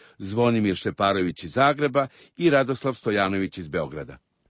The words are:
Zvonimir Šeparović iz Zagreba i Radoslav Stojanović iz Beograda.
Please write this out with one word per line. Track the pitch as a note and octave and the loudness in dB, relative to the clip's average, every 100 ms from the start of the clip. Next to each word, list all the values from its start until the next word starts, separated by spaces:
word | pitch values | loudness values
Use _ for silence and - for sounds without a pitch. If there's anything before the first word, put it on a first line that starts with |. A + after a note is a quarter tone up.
| - - | -20 -14
Zvonimir | F#2+ G#2+ A#2+ A#2 G#2 F2+ | -6 0 2 2 2 0
Šeparović | G#2+ - G2+ G2 F2+ E2 | -4 -2 0 0 0 -4
iz | E2 | -6
Zagreba | F#2 C#3 C#3+ D3 C3+ C3 - - - | 2 2 2 0 0 -2 -6 -18 0
i | E3+ | 4
Radoslav | C#3+ C3 C3 C3+ | 4 2 -2 -4
Stojanović | B2 A#2 G#2 F#2+ G2 F#2+ - | -4 -2 0 2 0 -2 -6
iz | E2 | -6
Beograda. | E2+ C#2+ D2 C2+ C2+ _ _ _ | -4 -4 -8 -12 -16 _ _ _